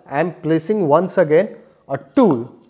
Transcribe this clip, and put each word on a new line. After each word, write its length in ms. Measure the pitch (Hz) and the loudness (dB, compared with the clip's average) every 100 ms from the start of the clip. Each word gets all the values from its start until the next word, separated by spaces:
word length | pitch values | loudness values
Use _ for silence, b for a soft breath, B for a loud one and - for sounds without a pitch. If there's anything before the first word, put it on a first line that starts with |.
I 140 | - 135 | -10 -4
am 160 | 175 | -4
placing 540 | 151 156 160 160 214 156 | -4 -2 -2 -2 -2 2
once 300 | 156 180 190 | 2 0 0
again 380 | 156 156 214 B B B - | 2 2 0 B B B -12
a 80 | 139 - 285 | -12 -4 2
tool 360 | 220 123 123 - _ | 2 2 -4 -16 _